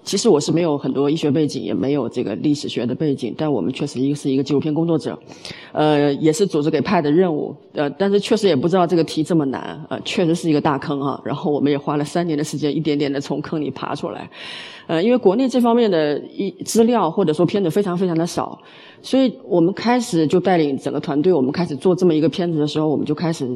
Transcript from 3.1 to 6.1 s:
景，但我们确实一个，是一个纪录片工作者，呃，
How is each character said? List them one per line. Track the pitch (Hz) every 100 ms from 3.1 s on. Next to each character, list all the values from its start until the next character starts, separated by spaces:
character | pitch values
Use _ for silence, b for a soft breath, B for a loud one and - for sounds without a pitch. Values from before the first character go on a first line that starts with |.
| 135
景， | 120 -
但 | 156
我 | 123
们 | 87
确 | 135 143
实 | 120
一 | 135
个， | 143
是 | 143
一 | 135
个 |
纪 | 135
录 | 139
片 | 151
工 | 147 170
作 | 160
者， | 131 85 B B B B B
呃， | - 151 147 143